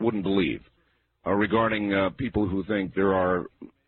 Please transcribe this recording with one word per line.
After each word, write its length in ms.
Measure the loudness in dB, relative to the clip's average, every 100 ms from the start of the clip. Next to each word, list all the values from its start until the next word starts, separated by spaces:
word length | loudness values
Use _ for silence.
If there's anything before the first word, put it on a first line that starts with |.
wouldn't 220 | -2 0
believe, 380 | 0 0 0 -2 -10 _ _ _ _ _ -2
uh, 60 |
regarding, 600 | 0 2 2 2 0 0
uh, 160 | 0 0
people 360 | -2 -4 -2 0
who 140 | -2
think 300 | -2 -4 -2
there 200 | 0 2
are, 320 | 2 2 0 -4 -12 -20 _